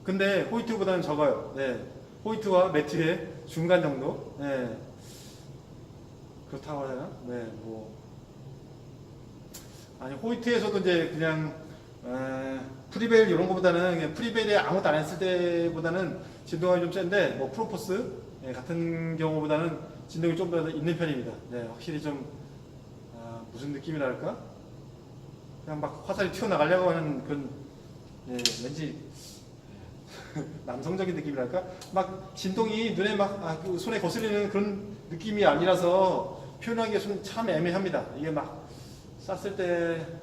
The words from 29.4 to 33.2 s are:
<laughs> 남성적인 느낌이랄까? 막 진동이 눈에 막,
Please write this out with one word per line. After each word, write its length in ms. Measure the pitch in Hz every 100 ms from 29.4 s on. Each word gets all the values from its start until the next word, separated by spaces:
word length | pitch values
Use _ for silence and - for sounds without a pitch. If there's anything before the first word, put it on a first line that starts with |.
| - - - - - - - - - 151
<laughs> 300 | 151 - 123
남성적인 480 | 123 156 190 185 160
느낌이랄까? 480 | 147 135 123 180 180 - -
막 440 | 185 185 - - -
진동이 560 | 190 190 220 214 233
눈에 240 | 170 202
막, 240 | 202